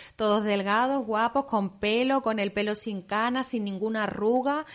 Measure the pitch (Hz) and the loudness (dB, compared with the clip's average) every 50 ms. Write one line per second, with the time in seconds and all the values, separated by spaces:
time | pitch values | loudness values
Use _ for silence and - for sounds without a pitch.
0 | - - - - 220 214 208 220 208 214 202 202 196 202 208 226 247 262 277 277 | -18 -16 -6 -2 2 2 2 2 2 2 0 0 0 2 2 2 2 2 0 0
1 | 240 214 220 214 226 240 - 277 269 269 - 208 196 185 - - - 208 220 233 | -2 -2 0 0 0 2 0 -2 0 0 0 0 0 -2 -4 -2 0 0 2 2
2 | 254 262 269 269 254 226 220 220 202 202 196 208 208 208 214 208 - 233 202 190 | 2 2 2 2 2 0 0 0 -2 -2 -2 -2 0 0 -2 -4 -6 -8 -8 -8
3 | 175 - 202 214 226 240 247 262 254 - 254 226 208 202 196 185 208 220 220 220 | -6 -4 -2 0 0 0 0 -2 -2 -2 -4 -4 -4 -4 -4 -4 -2 -2 -2 -2
4 | 214 196 - 196 208 220 240 254 247 277 285 302 311 - | -2 -2 -2 0 2 2 2 2 2 0 -2 -2 -4 -8